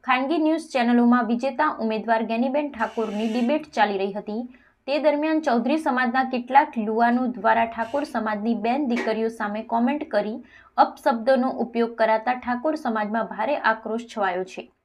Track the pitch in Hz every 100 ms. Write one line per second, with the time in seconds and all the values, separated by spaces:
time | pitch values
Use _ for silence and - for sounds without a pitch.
0 | - 247 269 330 311 320 320 254 233 240
1 | 240 247 214 240 269 269 302 - 220 220
2 | 214 226 220 226 262 277 294 226 214 -
3 | 214 208 226 233 240 302 311 240 208 196
4 | 196 202 208 214 247 - _ _ - 285
5 | 294 285 311 311 302 233 240 311 311 247
6 | 247 254 254 254 247 262 302 233 214 220
7 | 233 240 254 - 220 226 226 226 226 285
8 | 285 233 214 208 220 208 220 269 277 240
9 | - 220 226 226 208 208 226 233 247 294
10 | 302 208 208 240 - - - - 294 -
11 | 302 233 220 269 262 254 240 233 233 233
12 | 220 220 240 247 240 240 311 311 247 220
13 | 208 226 220 - 226 294 220 220 220 226
14 | 233 - 190 180 185 - - _